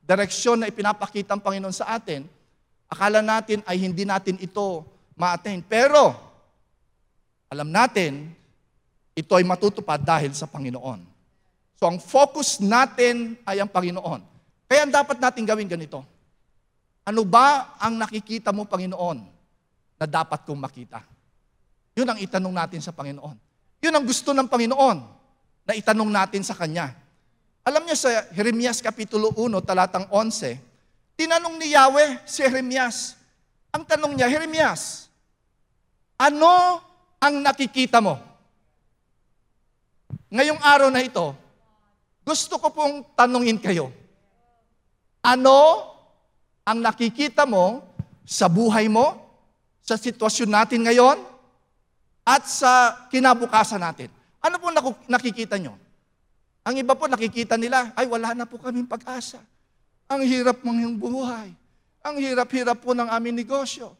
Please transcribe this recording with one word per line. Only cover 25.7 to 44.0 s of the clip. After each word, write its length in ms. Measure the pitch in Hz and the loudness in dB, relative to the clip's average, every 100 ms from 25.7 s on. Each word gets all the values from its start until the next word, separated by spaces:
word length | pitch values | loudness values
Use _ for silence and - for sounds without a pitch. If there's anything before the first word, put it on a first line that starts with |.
| 220 | -6
itanong 320 | 208 214 214 | 0 0 0
natin 320 | 208 190 196 | 0 -2 -4
sa 140 | 190 214 | -6 -8
Kanya. 400 | 170 165 147 123 _ _ _ _ _ _ | -6 -6 -8 -12 _ _ _ _ _ _
Alam 240 | - 294 339 | -2 -2 -2
niyo 80 | |
sa 140 | 302 269 226 - | -2 0 0 -4
Jeremias 480 | 170 214 226 247 233 | -4 -2 0 -4 -4
Kapitulo 480 | 220 220 214 214 214 220 | -6 -8 -6 -2 -2 -2
uno, 240 | 240 202 | -2 -4
talatang 480 | 180 185 180 185 190 | -2 0 0 -2 -2
onse, 480 | 202 220 220 135 123 - _ _ _ _ | -2 -2 -6 -8 -10 -18 _ _ _ _
tinanong 400 | - 320 330 339 330 | -8 0 0 -2 -8
ni 160 | 320 294 | 2 6
Yahweh 480 | 262 277 302 247 - | 6 6 2 0 -12
si 160 | - | -2
Jeremias. 720 | 269 262 254 262 247 - - - _ _ _ _ _ | 0 0 -4 -2 -4 -4 -12 -16 _ _ _ _ _
Ang 160 | - - | -10 -2
tanong 300 | 311 302 277 | -2 -2 0
niya, 100 | 247 | 0
"Jeremias, 800 | 294 330 320 285 160 - - - _ _ _ _ _ _ _ _ _ _ _ | 0 -2 0 0 0 -10 -14 -18 _ _ _ _ _ _ _ _ _ _ _
ano 640 | 277 294 330 359 359 349 _ _ _ _ | 0 6 6 8 4 0 _ _ _ _
ang 160 | 285 285 | 0 2
nakikita 580 | 285 269 269 262 254 240 | -2 0 -2 0 2 2
mo?" 160 | 208 135 - _ _ _ _ _ _ _ _ _ _ _ _ _ _ _ _ _ _ - _ | 2 -4 -12 _ _ _ _ _ _ _ _ _ _ _ _ _ _ _ _ _ _ -18 _
Ngayong 240 | 214 294 302 | -2 0 2
araw 300 | 294 285 269 | 6 6 6
na 140 | 254 | 4
ito, 320 | 254 196 160 139 _ _ _ _ _ _ _ _ - | -2 -2 -6 -8 _ _ _ _ _ _ _ _ -6
gusto 320 | 302 - 349 | -4 -4 -4
ko 140 | 311 | -4
pong 340 | 302 294 285 233 | 0 -2 -2 -10
tanungin 460 | - 247 247 240 220 | 2 2 2 0 -2
kayo, 320 | - 175 131 - | -2 -4 -6 -12